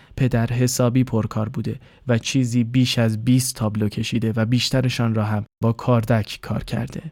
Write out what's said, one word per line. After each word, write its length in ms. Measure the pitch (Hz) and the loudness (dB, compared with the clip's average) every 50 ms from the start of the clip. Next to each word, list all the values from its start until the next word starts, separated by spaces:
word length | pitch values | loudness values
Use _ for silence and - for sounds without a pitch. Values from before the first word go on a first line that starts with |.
| - _ - | -16 _ -4
پدر 300 | - 139 123 - 120 113 | -2 0 2 2 2 0
حسابی 580 | 113 120 123 127 123 - - 127 123 117 131 127 | 0 0 0 0 0 2 2 0 2 2 2 2
پرکار 440 | - - 113 107 107 - 110 107 110 | 2 0 -2 -2 -2 -2 -4 -4 -4
بوده 320 | 135 - 110 107 110 - - - - _ _ - | -4 -6 -6 -6 -8 -8 -12 -18 -20 _ _ 0
و 100 | 120 113 | 0 0
چیزی 460 | - - - 139 131 120 113 123 117 | 0 0 0 0 0 2 2 0 0
بیش 340 | 113 123 131 127 123 - - | 2 2 2 2 2 2 2
از 260 | 117 113 110 107 113 | 2 2 0 0 2
بیست 320 | 123 127 127 123 - - | 2 4 4 2 0 -4
تابلو 320 | - 117 107 101 107 104 104 | -4 -4 -2 0 0 -2 -2
کشیده 440 | - - 113 - - 117 110 110 107 | -2 -4 -4 -4 -2 -2 0 0 0
و 80 | 113 110 | 0 0
بیشترشان 720 | 107 127 123 - - - 131 123 127 120 - 120 113 110 | 2 2 0 0 0 0 0 0 0 0 0 0 0 0
را 100 | 110 104 | 0 0
هم 200 | 104 107 104 107 - _ _ - | 0 -2 -2 -4 -6 _ _ 0
با 100 | 113 113 | 0 0
کاردک 680 | - - - 123 117 110 - 123 110 101 - - - - | 0 0 2 2 2 4 2 2 0 0 -2 -6 -12 -8
کار 220 | - - - - | -6 -6 -6 -4
کرده، 380 | - - 113 117 123 - - - 160 | -4 -4 -4 -4 -6 -8 -10 -12 -12